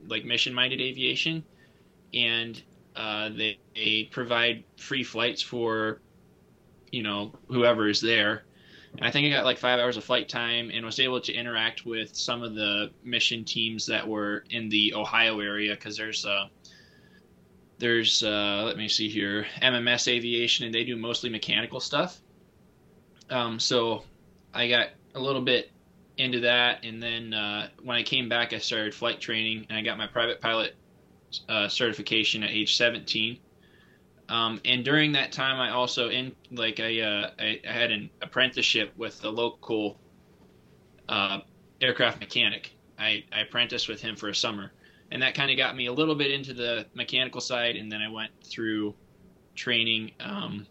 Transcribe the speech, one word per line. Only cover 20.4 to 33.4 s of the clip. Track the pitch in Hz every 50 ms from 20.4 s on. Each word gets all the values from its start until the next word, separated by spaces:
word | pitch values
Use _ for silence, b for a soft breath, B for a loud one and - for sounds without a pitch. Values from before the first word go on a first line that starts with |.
| 120 117 - - 120
and | 117 113
they | 113 120
do | 123 120
mostly | 113 113 120 117 - - 123
mechanical | 113 107 - - 113 107 113 117 135 127
stuff. | - - 147 147 175 185 - - _ _ - _ _ _ _ _ _ _ _ _ _ - - - _ _ - - - -
Um, | 131 123 120 117 113 113
so | - - 135 120 113 117 110 - - - - _ - - _ _ _ _ -
I | - 120 120
got | 123 120 107 - - - - - -
a | 139
little | 131 135 135 131 123
bit | 131 123 113 - - - - _ _ _ - - _ -
into | - 131 127 123 120
that, | 120 120 123 120 120 123 - - 120
and | 113 110 113 117
then, | 117 117 117 117 113 110
uh, | 107 104 104 104 104 104 - - - -
when | - 120
I | 120 123
came | - 135 131 123 113
back, | 117 117 117 - 117
I | 104
started | - - 120 110 107 104 104
flight | - 117 117 110 -
training, | - - 113 110 110 113 110 110 110 -
and | 110
I | 110 110
got | 117 104 107
my | 107
private | 104 - 120 117 120 113 -
pilot, | - 113 113 113 107 - - _ _ _ _ - - _ - _ _ - - - - -
uh, | 110 107 104 101
certification | - - 127 113 107 - 101 - 113 110 107 - - 110 104
at | 98
age | 98 107 104 - -
seventeen. | - 120 120 120 107 - - - 107 110 113 123 -